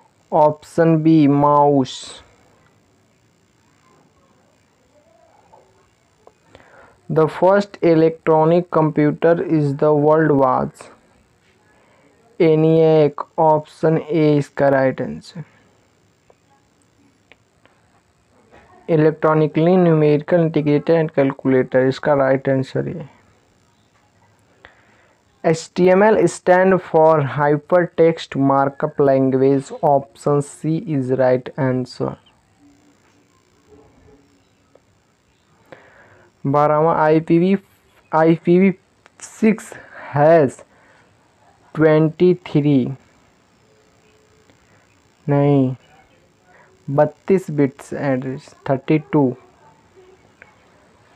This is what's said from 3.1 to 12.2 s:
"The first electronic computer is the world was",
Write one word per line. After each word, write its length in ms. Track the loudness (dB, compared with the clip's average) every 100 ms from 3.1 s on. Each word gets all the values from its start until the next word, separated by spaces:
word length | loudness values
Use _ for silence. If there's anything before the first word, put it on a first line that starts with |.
| _ _ _ _ _ _ _ _ _ _ _ _ _ _ _ _ _ _ _ _ _ _ _ _ _ _ _ _ _ _ _ _ _ _ -20 _ -20 -20 _ -6
"The 160 | -2 -2
first 440 | 0 2 2 -2 -4
electronic 800 | 0 2 0 -2 -2 0 2 0 -2 -2
computer 580 | -2 0 -2 0 -2 -2
is 300 | -2 -2 -2 -2
the 220 | 0 0 2
world 360 | 2 2 0
was", 280 | 0 -2 -4 -10 -20 -20 _ _ _ _ _ _ _ _ _ _ _ _